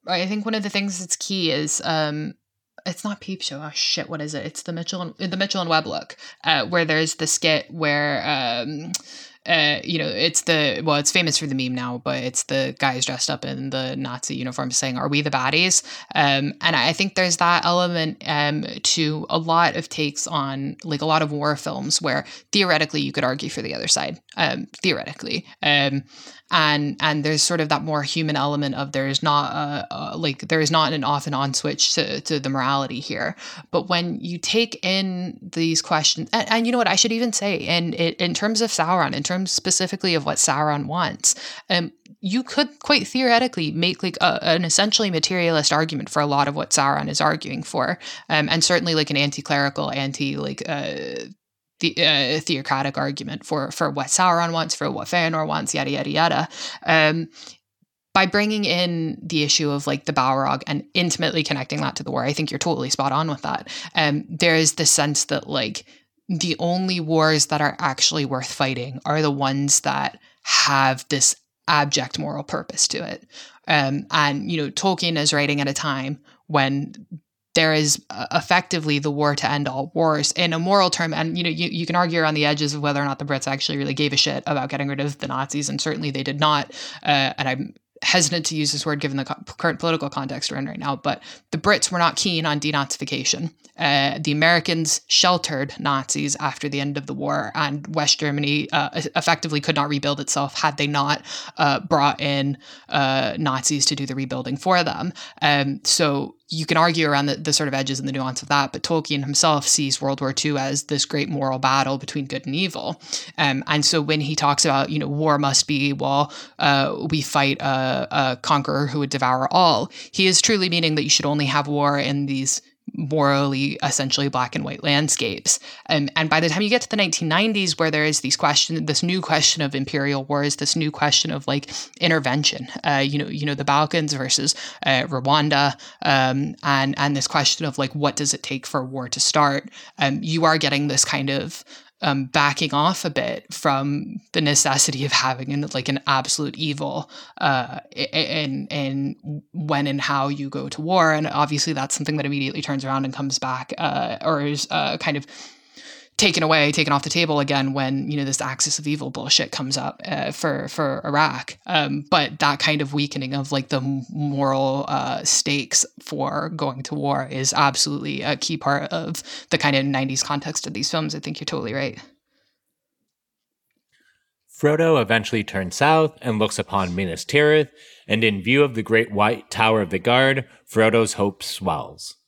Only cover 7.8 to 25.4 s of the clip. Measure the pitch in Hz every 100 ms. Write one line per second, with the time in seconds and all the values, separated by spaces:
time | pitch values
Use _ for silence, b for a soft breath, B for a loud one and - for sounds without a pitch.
7.8 | 151 147 147 139 110 139 123 120 120 147
8.8 | 165 180 B B B B 160 160 151 147
9.8 | - 165 147 98 165 160 - 160 147 104
10.8 | 160 147 147 185 165 143 147 131 127 127
11.8 | 123 123 127 131 127 - - 135 135 131
12.8 | 135 127 - 127 - 147 135 135 135 131
13.8 | 131 135 135 127 - 131 127 123 131 127
14.8 | 135 123 143 147 147 135 127 156 185 -
15.8 | B B B - 143 139 143 - 170 151
16.8 | 131 165 196 - 185 165 175 175 175 175
17.8 | 180 170 160 - - 147 147 151 - -
18.8 | - - 151 156 - 165 165 165 170 -
19.8 | 165 - 147 143 - 156 135 135 139 -
20.8 | 165 143 156 156 156 147 147 147 - 135
21.8 | 135 - 151 139 - B B 208 185 156
22.8 | 151 151 135 139 127 131 147 - - 62
23.8 | - - 71 - _ - 156 - - -
24.8 | 190 143 - - - 170